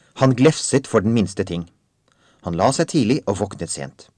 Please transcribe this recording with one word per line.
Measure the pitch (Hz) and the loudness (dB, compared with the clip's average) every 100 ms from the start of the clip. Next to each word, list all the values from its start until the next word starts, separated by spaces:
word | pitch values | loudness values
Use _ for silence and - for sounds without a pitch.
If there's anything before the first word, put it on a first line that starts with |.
| _ - | _ 2
Han | 131 | 2
glefset | 120 147 - - 127 - | 4 4 2 0 -2 0
for | 110 | 0
den | 101 | 2
minste | 117 90 - | 0 0 -4
ting. | 95 87 85 _ _ _ _ _ _ _ 90 | -6 -6 -10 _ _ _ _ _ _ _ -8
Han | 85 | 0
la | 101 | 2
seg | - 165 | 2 0
tidlig | 165 110 131 - | 0 0 0 -2
og | 101 | -4
våknet | 101 - 82 | -6 -6 -10
sent. | - 67 - - | -10 -12 -16 -20